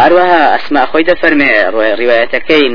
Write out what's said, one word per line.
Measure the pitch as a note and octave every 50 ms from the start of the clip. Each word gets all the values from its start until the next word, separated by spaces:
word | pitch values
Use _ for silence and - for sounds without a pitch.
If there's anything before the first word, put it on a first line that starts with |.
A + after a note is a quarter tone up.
| B2+
هەروەها | D#3 E3+ F3+ F3+ F3+ F3 E3 D3 A#2+ G2
ئەسما | B2 - - D3 C#3 B2+ -
خۆی | - D#3+ D#3+ F3
دەفەرمێ، | F3 - - E3 D#3 D3 C#3+ C3+ A2+ G#2+ F#2+ F#2 G2+
ڕۆ-، | A2+ G#2+ A2 G#2 G2+
ریوایەتەکەی | A#2+ A#2+ A#2+ A2+ A#2 A#2 - B2+ - - D#3 D3+ C#3+ B2+ A#2+